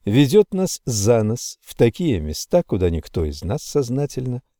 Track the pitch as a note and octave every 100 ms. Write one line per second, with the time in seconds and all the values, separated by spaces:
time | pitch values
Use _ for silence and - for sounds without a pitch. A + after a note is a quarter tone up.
0 | - A#2+ C#3 G3+ G#3 F#3 F#3+ - - A2
1 | G2+ A#2 G#2+ A#2 - - - - - -
2 | E3+ G2 D2+ D2 - F3 - G2+ F2+ E2
3 | - - D#2 C#2+ E2+ C3+ - D3 B2 C3
4 | C#3+ - B2+ B2 -